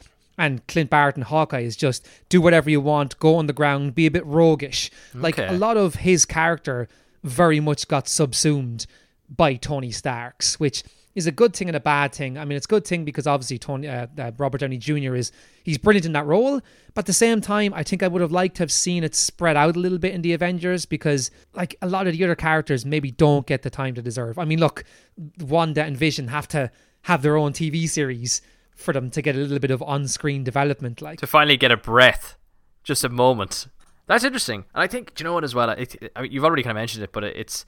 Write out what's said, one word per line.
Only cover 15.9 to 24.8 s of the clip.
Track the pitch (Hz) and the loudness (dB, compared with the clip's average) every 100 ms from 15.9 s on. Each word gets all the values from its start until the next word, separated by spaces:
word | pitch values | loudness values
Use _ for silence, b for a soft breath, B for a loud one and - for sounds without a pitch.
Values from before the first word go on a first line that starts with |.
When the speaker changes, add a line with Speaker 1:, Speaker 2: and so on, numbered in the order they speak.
| 208 165 | 4 2
Speaker 1:
in | |
that | 151 147 | -2 0
role. | 185 262 277 b b b | 2 2 0 b b b
But | - | -8
at | 202 | -2
the | |
same | 180 233 226 | 2 4 2
time, | - 208 208 | 0 0 0
I | 165 | -2
think | 156 185 | -4 0
I | 185 | 0
would | 175 | 0
have | 170 | 0
liked | 175 185 - | 0 0 -2
to | |
have | 160 | -2
seen | - - 175 160 | -2 0 0 -2
it | - | -2
spread | - - 170 147 | -4 -2 0 4
out | 156 170 | 4 2
a | |
little | 180 180 | -2 -2
bit | 185 | -2
in | 190 | -2
the | 165 | -2
Avengers | 165 175 180 175 180 - | 0 0 -2 -2 -4 -4
because, | 151 156 143 123 b b | -4 0 0 -2 b b
like, | - 180 - | -8 -8 -6
a | 185 | -4
lot | 190 185 | -2 -2
of | |
the | 160 180 | 0 0
other | 165 | 0
characters | 160 160 - 135 135 | 0 0 0 -4 -2
maybe | 151 139 | -4 -4
don't | - 151 143 - | 2 4 4 2
get | 135 | -4
the | 135 | -4
time | - 131 123 | -6 -6 -6
to | |
deserve. | 120 117 117 117 | -8 -6 -8 -6
I | 156 | -2
mean, | 160 | 2
look, | 156 - | 2 0